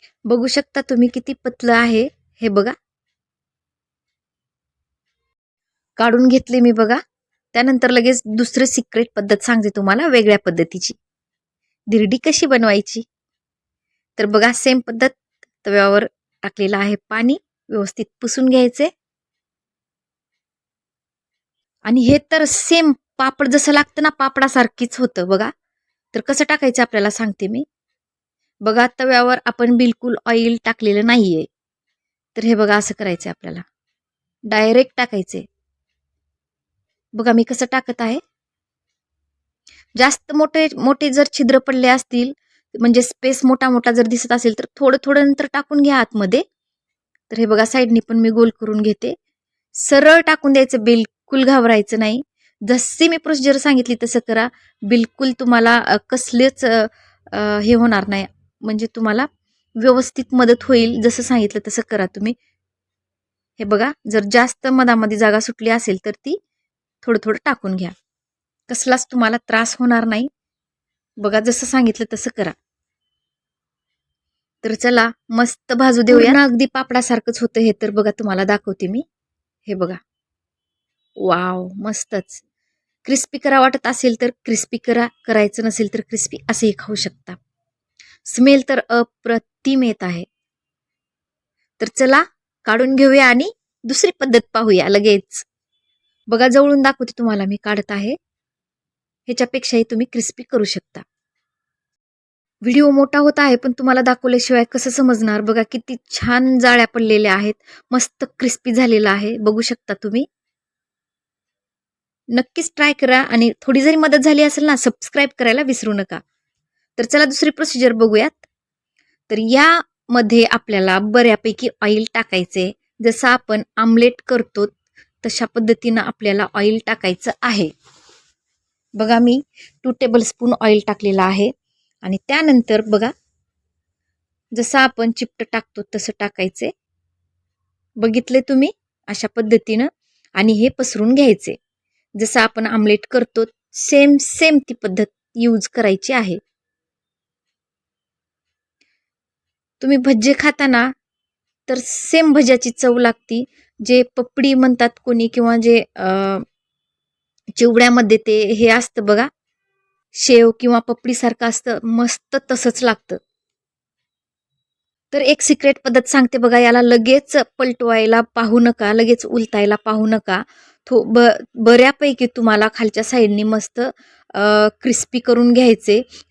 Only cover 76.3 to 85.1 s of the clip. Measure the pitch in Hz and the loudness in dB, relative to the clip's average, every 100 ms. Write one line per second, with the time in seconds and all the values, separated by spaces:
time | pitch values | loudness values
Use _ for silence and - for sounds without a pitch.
76.3 | 277 277 233 269 269 262 247 240 226 - | 4 4 2 -2 -4 -4 -4 -2 -4 -4
77.3 | 233 233 226 226 208 208 208 208 202 214 | -4 -4 0 0 0 -4 -2 -2 -4 -4
78.3 | 190 190 208 - 190 180 226 - _ _ | -2 -2 -2 -4 -8 -8 -8 -10 _ _
79.3 | _ _ _ - 190 175 - _ _ _ | _ _ _ -12 -6 -6 -8 _ _ _
80.3 | _ _ _ _ _ _ _ _ - 190 | _ _ _ _ _ _ _ _ -8 -2
81.3 | 175 180 185 185 196 208 214 - 202 - | -2 -4 -8 -10 -12 -10 -10 -8 -10 -10
82.3 | - _ _ _ _ _ _ - 269 - | -18 _ _ _ _ _ _ -6 -6 -6
83.3 | 277 285 269 262 262 247 247 254 226 247 | -8 -2 2 2 0 -6 -4 -4 -2 -6
84.3 | - - 220 - 240 - 233 240 | -6 -8 -6 -6 -8 -4 -2 -4